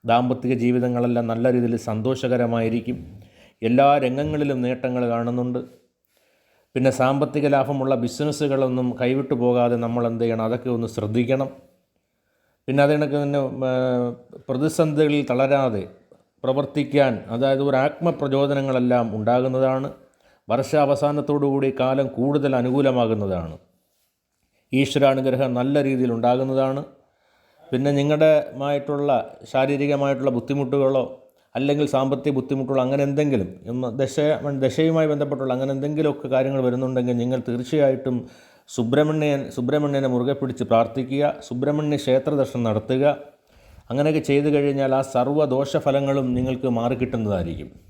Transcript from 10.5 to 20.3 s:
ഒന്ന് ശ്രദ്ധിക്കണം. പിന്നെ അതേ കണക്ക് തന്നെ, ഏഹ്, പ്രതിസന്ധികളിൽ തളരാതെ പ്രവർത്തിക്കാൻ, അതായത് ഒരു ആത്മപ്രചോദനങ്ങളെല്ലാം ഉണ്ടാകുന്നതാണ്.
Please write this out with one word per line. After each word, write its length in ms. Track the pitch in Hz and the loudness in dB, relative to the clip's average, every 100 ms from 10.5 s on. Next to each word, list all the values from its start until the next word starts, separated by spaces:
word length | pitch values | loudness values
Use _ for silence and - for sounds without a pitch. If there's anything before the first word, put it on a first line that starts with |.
| 120 123 | -4 -4
ഒന്ന് 180 | 117 113 | -4 -4
ശ്രദ്ധിക്കണം. 640 | - 104 113 120 135 135 - - _ _ _ _ _ _ _ _ _ - | -4 -2 0 0 0 -2 -8 -20 _ _ _ _ _ _ _ _ _ -4
പിന്നെ 120 | 135 | 2
അതേ 120 | 143 | 4
കണക്ക് 240 | 151 147 143 | 4 0 -2
തന്നെ, 180 | 143 143 131 117 131 | -2 -2 -4 -4 -2
ഏഹ്, 440 | 127 127 123 123 120 - - | 0 0 0 -2 -6 -16 -20
പ്രതിസന്ധികളിൽ 760 | - 127 156 156 160 147 156 147 131 | -8 -2 -2 0 0 2 2 2 0
തളരാതെ 580 | 123 135 139 131 104 87 - _ - _ _ | 0 2 2 2 -2 -6 -14 _ -20 _ _
പ്രവർത്തിക്കാൻ, 800 | 131 131 135 151 143 143 135 107 95 | -2 -2 -2 -4 0 2 2 0 -6
അതായത് 340 | 117 135 135 | -2 0 2
ഒരു 140 | 139 131 | 2 2
ആത്മപ്രചോദനങ്ങളെല്ലാം 1400 | 135 - 170 139 143 135 139 139 135 127 123 123 117 107 | 0 0 -4 -2 -2 0 2 0 0 0 2 2 0 -2
ഉണ്ടാകുന്നതാണ്. 760 | 107 127 131 127 131 131 139 - - _ _ | 0 2 2 0 0 0 -4 -12 -20 _ _